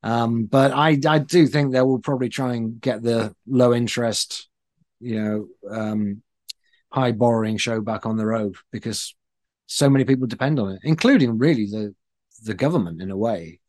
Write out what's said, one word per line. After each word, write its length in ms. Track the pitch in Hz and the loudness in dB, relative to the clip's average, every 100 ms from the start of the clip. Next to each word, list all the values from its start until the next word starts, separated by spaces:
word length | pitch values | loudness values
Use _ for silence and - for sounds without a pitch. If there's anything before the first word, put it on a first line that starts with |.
Um, 420 | 107 117 117 117 | -2 -2 0 -2
but 280 | 110 135 135 | 0 4 4
I, 260 | 135 156 147 151 | 4 4 4 4
I 100 | 156 | 2
do 280 | 135 180 151 | 2 4 4
think 260 | 151 143 | 4 2
they 80 | 127 | 2
will 180 | 131 127 | 2 0
probably 300 | 131 135 123 | -2 -2 -4
try 260 | - 131 | -4 -4
and 240 | 120 113 113 | -2 -4 -4
get 240 | 131 113 | -4 -2
the 320 | 117 117 107 - - | 0 0 -2 -8 -2
low 260 | 131 123 | 4 4
interest, 760 | 120 120 - 117 104 - - - _ _ _ _ _ | 4 0 -2 -2 -2 -6 -8 -16 _ _ _ _ _
you 220 | 120 110 | -8 -4
know, 260 | 107 107 104 - 101 | -2 -4 -6 -16 -12
um, 520 | 110 107 107 104 101 _ _ _ - _ _ _ | -8 -4 -4 -4 -6 _ _ _ -20 _ _ _
high 220 | - 127 | -2 0
borrowing 440 | 110 120 113 110 110 | 2 2 2 0 -2
show 240 | 120 113 | -4 -4
back 240 | 107 110 | -4 -6
on 140 | 113 110 | -4 -2
the 80 | 107 | -2
road 300 | 113 107 92 _ | -2 -4 -8 _
because 440 | 117 117 104 - _ _ _ _ _ _ | -10 -8 -8 -10 _ _ _ _ _ _
so 220 | - 143 | 0 4
many 160 | 139 | 4
people 220 | 127 135 127 | 2 0 0
depend 340 | 107 135 151 | -4 -2 0
on 120 | 101 | -2
it, 80 | 95 | -4
including 540 | 139 160 233 269 127 113 | -2 2 4 4 4 2
really 280 | 143 139 104 | 2 2 -2
the, 280 | 107 104 95 _ _ _ _ | -4 -8 -10 _ _ _ _
the 120 | 110 | -10
government 460 | 95 135 175 87 82 | -2 0 0 -2 -6
in 100 | 95 | -8
a 60 | 95 | -4
way. 440 | 113 104 82 82 | -4 -4 -10 -20